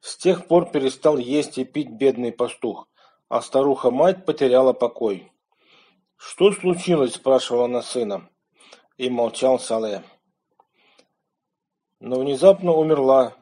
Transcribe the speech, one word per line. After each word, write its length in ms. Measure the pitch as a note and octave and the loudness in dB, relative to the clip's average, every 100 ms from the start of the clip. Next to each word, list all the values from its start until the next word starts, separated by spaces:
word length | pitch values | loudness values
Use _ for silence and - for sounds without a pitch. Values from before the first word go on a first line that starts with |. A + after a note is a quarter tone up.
С 160 | - - | -18 -4
тех 300 | F3 F3+ - | -2 -2 2
пор 240 | E3+ E3+ | 0 2
перестал 480 | D3+ C3+ - D#3 D3 | -2 -4 0 0 0
есть 400 | B2 D3 C#3+ - | -2 -4 -4 -8
и 60 | |
пить 260 | C3 D3+ C3+ | -8 -8 -10
бедный 420 | A2+ C3+ A#2+ A#2+ | -2 0 0 -6
пастух, 560 | A2+ B2 - A#2 G2 - _ _ _ _ | -4 -6 -4 -8 -8 -16 _ _ _ _
а 140 | A#2+ | -6
старуха-мать 800 | - C3+ C#3 C3+ C3 B2 E3+ F#3 | -2 0 0 0 0 2 2 2
потеряла 480 | - D3+ C3+ B2+ C3 | -4 -2 2 4 4
покой. 580 | A#2+ A#2+ - A#2 F#2+ - _ _ _ _ _ _ _ _ _ | 2 -2 -2 -4 -4 -10 _ _ _ _ _ _ _ _ _
«Что 360 | - - G3 | -20 2 2
случилось?» 640 | G3 F3+ F3 F3+ E3 C3 | 2 -2 -2 0 0 0
спрашивала 520 | - C3 C3 - A#2+ B2 | -2 0 0 0 -2 -2
она 160 | B2 | -2
сына. 460 | A#2 B2+ A2 F#2+ - _ _ _ _ - _ _ | -6 -6 -4 -6 -10 _ _ _ _ -20 _ _
И 120 | B2+ | -6
молчал 500 | B2 A#2 - C3 B2+ | -2 -2 0 0 0
Сале. 440 | - A2+ A2 G2 - _ _ _ _ _ _ _ _ _ _ _ _ _ _ _ _ _ _ _ | 0 -4 -4 -8 -12 _ _ _ _ _ _ _ _ _ _ _ _ _ _ _ _ _ _ _
Но 180 | A#2 B2+ | -8 -6
внезапно 540 | C3+ C3+ F3+ F#3+ F#3 | -4 4 4 4 2
умерла 600 | D#3+ D#3 D3+ C3+ C3+ A#2+ - | 2 2 2 4 4 2 -4